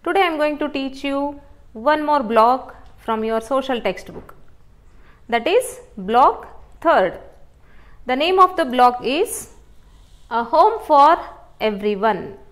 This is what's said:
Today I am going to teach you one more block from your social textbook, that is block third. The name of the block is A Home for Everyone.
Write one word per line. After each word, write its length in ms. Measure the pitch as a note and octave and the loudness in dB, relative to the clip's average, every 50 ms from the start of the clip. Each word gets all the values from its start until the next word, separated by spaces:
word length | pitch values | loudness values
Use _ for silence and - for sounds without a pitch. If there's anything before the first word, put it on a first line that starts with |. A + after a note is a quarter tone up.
| - | -4
Today 160 | E4+ F4 G4 | -2 0 0
I 60 | F#4+ | 0
am 100 | E4+ D#4+ | 0 0
going 220 | D4 D4+ D4+ D4 C#4+ | -2 -2 -2 -2 -4
to 100 | D4+ C#4+ | -6 -6
teach 340 | D4 C#4 C4+ C4+ C4+ - | -6 -6 -8 -8 -10 -8
you 380 | - C#4 C#4 C#4 C#4+ C#4+ C#4+ C#4+ - - - _ - - | -8 -6 -4 -4 -6 -6 -8 -14 -20 -20 -20 _ -20 -20
one 320 | - A3 A3 C#4+ D4+ D4+ D4+ | -18 -4 -2 -2 0 0 0
more 180 | D4 D4 C#4+ | 0 0 0
block 540 | B3 G#3 A#3 A3+ A3 A#3+ B3+ C4 - - - - - - - - | 0 0 2 4 4 4 2 0 -4 -14 -20 -20 -20 -20 -20 -14
from 260 | - - A3+ A3 A3 | -6 -6 -4 -4 -4
your 160 | A3 A3 A3 | -4 -4 -4
social 400 | A3 - C4+ C4 C4 C4+ C4 A3+ | -4 -2 -4 -4 -2 -2 -6 -4
textbook, 540 | - G3+ F#3 - - - E3 D3 - - - - - - - - - - - - _ - - - - - - _ - - | -4 -6 -6 -6 -14 -16 -18 -18 -18 -20 -20 -20 -20 -20 -20 -20 -20 -20 -20 -20 _ -20 -20 -20 -20 -20 -20 _ -10 -4
that 160 | A#3 A#3 A3+ | -4 -2 0
is 340 | D#4 F#4 B4 B4+ - - - - - - | 2 0 0 0 -2 -12 -16 -20 -18 -16
block 500 | - F#3 F#3 A3+ A#3+ C#4 E4+ - - - - - - - - - - | -12 -6 0 4 4 4 4 2 0 -12 -20 -20 -20 -20 -20 -20 -2
third. 360 | - E4 D#4 A3+ F#3+ E3+ - - - - - - - - _ _ - _ - - - - - - - | 0 2 4 4 2 0 -2 -8 -18 -20 -20 -20 -20 -20 _ _ -20 _ -20 -20 -20 -20 -20 -16 -6
The 100 | - B3+ | -4 -2
name 240 | C4 D4+ F4 F#4 F#4+ | -2 0 0 4 4
of 200 | F#4 F#4 F#4+ - | 4 2 2 -2
the 80 | D#4+ | -4
block 360 | B3+ A#3+ B3+ B3 B3 B3 B3 | -2 2 4 4 4 2 0
is 520 | - A3+ C4 D#4+ A4 A#4+ - - - - - - - - - - - - - _ - _ - _ - - | -4 -4 -2 -2 -2 -4 -6 -14 -14 -18 -20 -20 -20 -20 -20 -20 -20 -20 -20 _ -20 _ -20 _ -16 -6
A 140 | A#3 A3+ A#3 | -6 -6 -4
Home 340 | A#3 - D#4 F4 G#4+ A4+ G#4+ - | 0 4 4 4 4 2 -2 0
for 320 | - D#4 C#4+ C#4+ D4+ E4+ F4 - - - - - - - _ | 2 6 6 8 6 6 2 0 -14 -18 -20 -20 -20 -10 _
Everyone. 760 | - A3 G#3 G3 G#3 G#3 G#3 F#3+ G3+ A3+ G#3 E3+ E3 D3 - - - - | -4 -4 -4 -2 -4 -4 -2 0 0 -2 -2 -2 -6 -12 -16 -18 -20 -20